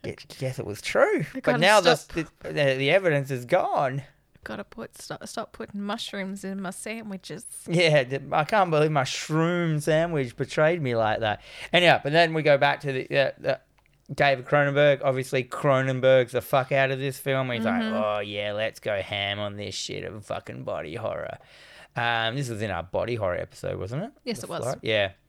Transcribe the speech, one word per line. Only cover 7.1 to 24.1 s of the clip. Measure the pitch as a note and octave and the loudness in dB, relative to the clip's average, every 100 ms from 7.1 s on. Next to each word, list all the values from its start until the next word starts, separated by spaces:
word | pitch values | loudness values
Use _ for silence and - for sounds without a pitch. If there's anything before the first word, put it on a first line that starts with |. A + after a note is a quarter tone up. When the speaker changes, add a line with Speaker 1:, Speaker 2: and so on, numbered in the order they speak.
| F#3+ - D3+ - - - | -12 -12 -14 -14 -14 -2
Speaker 1:
Yeah, | E3+ E3+ D3+ | 2 4 4
the, | B2 C3+ C#3 | 2 -6 -2
I | D#3 | -2
can't | D3 A3 F3+ | 2 2 4
believe | D#3 D#3 | 4 4
my | D3+ | 2
shroom | C3 - - D#3 E3 F3 E3+ D3+ | 0 -4 -2 0 2 0 0 0
sandwich | D#3 D#3 E3+ D#3+ B2 - | 2 2 2 -2 -4 -4
betrayed | C3+ - D#3 F3 | -4 2 2 2
me | C3+ A#2 | 0 2
like | G#2+ G#2+ | 2 2
that. | A2 G2+ - - - | -2 -2 -8 -18 2
Anyhow, | F3+ E3+ B2+ | 6 8 6
but | C#3+ | 4
then | D#3+ E3 D#3+ | 4 4 4
we | |
go | D3 C#3 | 4 6
back | C#3+ C#3 | 4 0
to | C#3+ | -4
the, | C3 - C#3 | -4 0 2
uh, | C3+ - | 2 0
the | - C3 _ _ _ _ - | -4 -4 _ _ _ _ -14
David | - C#3+ C3 B2 | 2 2 2 2
Cronenberg. | D3 C#3+ C#3 D3 C3+ | 2 4 4 4 4
Obviously, | C#3+ C3 C3 C3+ | 0 -2 -2 -4
Cronenberg's | B2+ - D3 C3 C3 B2+ C3 C3 B2 | -4 -2 2 2 2 2 6 6 4
the | B2 | -2
fuck | - C#3 B2+ | 0 0 2
out | C3+ C3+ | 2 2
of | C3 | 0
this | C3+ C3 | -4 -6
film. | C#3 C3+ C3 | -2 -2 -2
He's | A#2+ | -2
Speaker 2:
Mm-hmm. | A2+ A#2 A2 A2 | 0 0 -2 -2
Speaker 1:
like, | G#2+ | -2
"Oh, | G#2 | -2
yeah, | G#2 G#2 G#2 | -4 -4 -4
let's | G#2 A2 - | -2 -4 -4
go | A2 G2+ | -4 -4
ham | F#2 G2+ G2+ G2+ | -4 -4 -4 -4
on | G#2 G2+ | -6 -6
this | G2 | -8
shit | G2 - G2 | -8 -8 -8
of | F2+ A2 G2+ | -10 -12 -10
fucking | F2 - B2+ A#2 | -10 -10 -12 -8
body | F2 D#2+ | -8 -8
horror." | E2 G#2+ D#2+ - - _ - - - - - | -8 -6 -6 -8 -12 _ -20 -20 -20 -12 -4
Um, | A#2 A#2 A2+ B2+ | -2 0 -2 -4
this | C3 | -6
was | G#2+ | -6
in | G#2+ | -4
our | F2 | -6
body | E2+ G2 G2+ A#2+ | -4 -4 -2 -2
horror | F#2+ F2 | -2 -4
episode, | F2 - F#2 F#2 | -8 -8 -8 -6
wasn't | F#2 C3+ | -6 -6
it? | A3+ | -8